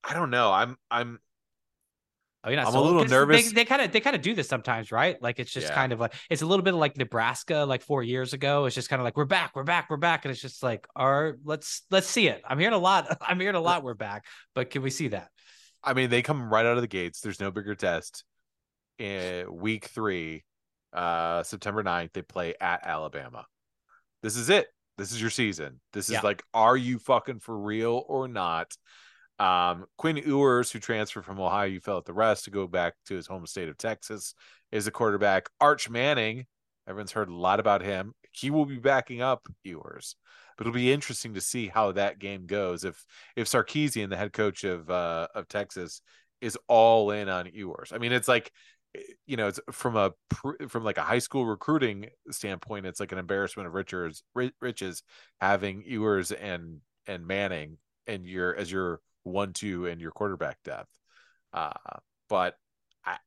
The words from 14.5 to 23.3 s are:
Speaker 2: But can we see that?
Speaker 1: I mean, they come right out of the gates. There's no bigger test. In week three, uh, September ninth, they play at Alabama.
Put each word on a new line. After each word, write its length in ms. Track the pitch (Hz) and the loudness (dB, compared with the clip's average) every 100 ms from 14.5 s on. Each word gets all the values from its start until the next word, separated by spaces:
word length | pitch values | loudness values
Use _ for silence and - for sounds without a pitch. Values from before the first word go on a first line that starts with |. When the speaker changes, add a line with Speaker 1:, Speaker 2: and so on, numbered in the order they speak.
| - | -4
Speaker 2:
But 160 | 127 | -2
can 100 | 143 | -2
we 80 | 135 | -4
see 200 | 135 143 | -2 -4
that? 200 | 101 - _ _ - - _ | -4 -8 _ _ -20 -20 _
Speaker 1:
I 100 | 139 | 0
mean, 160 | 131 127 | 2 4
they 140 | 120 | 4
come 280 | 123 147 117 | 2 -2 2
right 140 | 110 117 | 4 6
out 120 | 120 | 4
of 40 | |
the 60 | 120 | 0
gates. 340 | 95 87 - | -4 -4 -6
There's 180 | 107 92 | -10 -4
no 120 | 98 | -4
bigger 240 | 95 101 101 | -4 -6 -2
test. 480 | 92 82 - - - _ _ _ _ _ _ _ | 0 0 -4 -18 -20 _ _ _ _ _ _ _
In 580 | 107 98 92 90 90 87 | -8 -6 -6 -6 -8 -4
week 300 | 101 110 - | -4 -4 -6
three, 580 | - 107 90 80 78 _ _ _ _ _ | -4 -2 -2 -6 -10 _ _ _ _ _
uh, 500 | 87 87 85 85 85 | -4 -2 0 0 -2
September 400 | 82 101 104 104 | -4 -6 -4 -4
ninth, 300 | 98 87 82 | -2 -2 -4
they 100 | - | -10
play 320 | 85 95 85 85 | -8 -6 -6 -4
at 280 | 92 90 82 | -2 -2 -4
Alabama. 580 | 78 78 71 123 | -6 -6 -10 -12